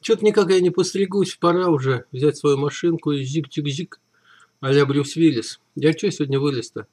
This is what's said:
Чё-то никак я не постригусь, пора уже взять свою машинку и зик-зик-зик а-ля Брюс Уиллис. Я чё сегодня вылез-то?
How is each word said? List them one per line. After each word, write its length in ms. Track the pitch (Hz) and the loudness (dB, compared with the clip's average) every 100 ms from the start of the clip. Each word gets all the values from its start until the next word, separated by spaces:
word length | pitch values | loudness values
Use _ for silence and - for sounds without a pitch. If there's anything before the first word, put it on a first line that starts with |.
Чё-то 240 | - 220 | 0 2
никак 260 | 214 208 180 | 4 2 4
я 100 | 185 | 4
не 100 | 180 | 2
постригусь, 680 | 175 185 196 190 196 185 - | 0 -2 -2 -2 0 -2 0
пора 320 | 170 175 185 | 0 2 2
уже 380 | 151 131 123 - | 0 0 -2 -4
взять 280 | 127 147 143 | -2 -2 0
свою 180 | 147 139 | 0 2
машинку 560 | 143 - 175 165 156 | 0 -2 -2 -2 -2
и 100 | 143 | -4
зик-зик-зик 760 | 131 156 139 - 147 139 175 - _ _ _ _ _ _ | -4 -6 -6 -6 -6 -6 -10 -14 _ _ _ _ _ _
а-ля 260 | 135 139 135 | 0 2 2
Брюс 280 | 139 135 | 0 -2
Уиллис. 460 | 160 165 127 - - _ | 2 2 2 -6 -14 _
Я 180 | - 147 | 0 0
чё 180 | 160 208 | 2 -2
сегодня 300 | - 147 139 | -2 -2 0
вылез-то? 460 | 143 127 107 - 104 | 0 -4 -8 -14 -16